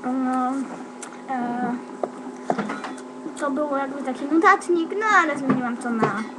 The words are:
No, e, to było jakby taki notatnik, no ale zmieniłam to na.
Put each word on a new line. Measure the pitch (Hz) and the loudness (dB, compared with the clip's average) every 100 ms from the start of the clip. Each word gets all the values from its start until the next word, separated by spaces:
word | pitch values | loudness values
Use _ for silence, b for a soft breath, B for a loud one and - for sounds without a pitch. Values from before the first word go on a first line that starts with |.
No, | 247 262 254 254 254 269 254 - - - - - - | 0 0 2 2 2 0 -4 -8 -12 -12 -14 -14 -6
e, | 262 240 240 240 247 - - - - - - - - 214 - - 269 - - 330 269 | -2 -2 -2 -2 -2 -6 -6 -6 -6 -12 -12 -2 -2 0 -6 -8 -10 -12 -10 -10 -4
to | 285 | -2
było | 269 302 277 | 0 0 0
jakby | 277 277 | -2 -4
taki | 262 254 285 | -4 -4 2
notatnik, | 320 370 381 - 349 320 381 | 6 8 6 4 2 2 0
no | 440 392 | 4 6
ale | 320 285 | 4 0
zmieniłam | 269 254 247 240 | 2 2 2 -2
to | 247 | -2
na. | 226 214 202 220 | 2 2 0 -6